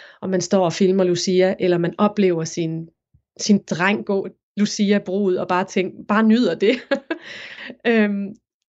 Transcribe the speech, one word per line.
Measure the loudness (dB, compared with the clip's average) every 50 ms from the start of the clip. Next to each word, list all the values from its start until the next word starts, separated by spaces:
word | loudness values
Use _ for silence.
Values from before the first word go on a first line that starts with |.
| -20 -20 -18 -10
og | -6 -4
man | -2 -2
står | 0 0 2 2 2
og | 2 2
filmer | 2 2 2 4 2 2
Lucia, | 2 0 0 0 0 2 2 2 2 2 0
eller | 0 0 2
man | 2 0 -2 0
oplever | 0 0 0 2 2 2 2 2 0 -4
sin, | -6 -4 -4 -4 -4 -4 -6 -10 -12 _ _ _ _ _ _ _ _ _ -8
sin | 2 2 2 2 2 -4
dreng | -2 0 0 0 0 -2 -2
gå | -4 -4 -4 -4 -6 -12 _ _ _ -4
Lucia-bruget, | -2 -2 -2 0 0 0 2 2 0 0 -2 -2 0 0 0 0 -2
og | -2
bare | -2 -2 -2 -2
tænk, | -2 -2 -4 -4 -4 -6 -12 -4
bare | 0 2 2 4
nyder | 4 4 4 4 0 0
det. | 2 2 2 2 0
<laughs> | -2 -6 -6 -6 -4 -8 -10 -10 -10 -18 -18 -18 -18 -18 -18 -16 -16 -16 -16 _ -2
Øhm, | 0 2 2 2 2 0 -4 -6 -8 -10 _ _ _ _ _ _